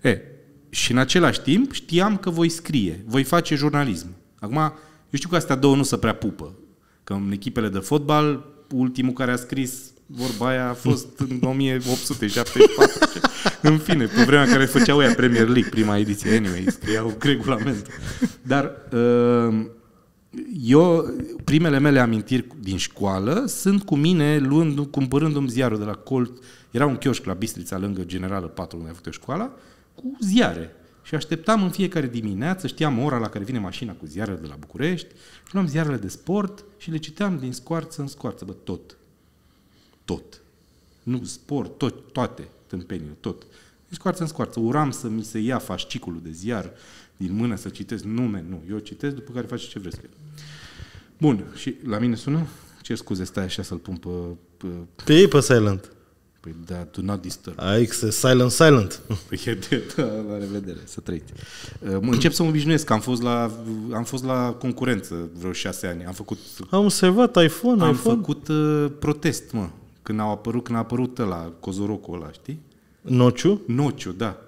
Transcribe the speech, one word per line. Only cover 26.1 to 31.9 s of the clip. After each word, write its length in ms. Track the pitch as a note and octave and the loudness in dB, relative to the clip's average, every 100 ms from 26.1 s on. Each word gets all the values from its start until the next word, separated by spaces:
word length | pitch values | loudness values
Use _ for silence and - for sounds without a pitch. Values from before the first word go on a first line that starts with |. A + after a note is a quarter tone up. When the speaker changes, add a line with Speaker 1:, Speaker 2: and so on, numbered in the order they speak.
| B2+ B2 - - - _ | -2 -2 -6 -20 -20 _
Speaker 1:
Era 160 | A#2 C#3+ | 0 0
un 100 | B2 | 2
chioșc 280 | C#3 A#2 | 0 -2
la 80 | - | -4
Bistrița, 460 | F2+ A2 G2 F2 F#2 | -4 -6 -6 -8 -6
lângă 240 | G2+ F#2+ | -4 -4
Generală 440 | E2+ F2+ F#2 G2 E2+ | -6 -6 -4 -6 -6
patru, 300 | - F2 E2+ | -10 -10 -10
unde 100 | D#2+ | -14
a 40 | |
făcut 140 | E2+ - | -12 -14
eu 60 | |
școala, 380 | D#2 - D#3 B3+ - - _ _ | -12 -8 -6 -6 -12 -20 _ _
cu 220 | - B3+ C#4 | -14 -12 -6
ziare. 520 | G3+ A3 D#3 E2 E2 - - _ | 2 2 2 -2 -10 -16 -20 _
Și 120 | - | -8
așteptam 480 | D3+ - D#3+ F#3 A3 | -8 -4 -4 0 2
în 80 | F#3 | 2
fiecare 360 | D#3+ F#3 | 0 -2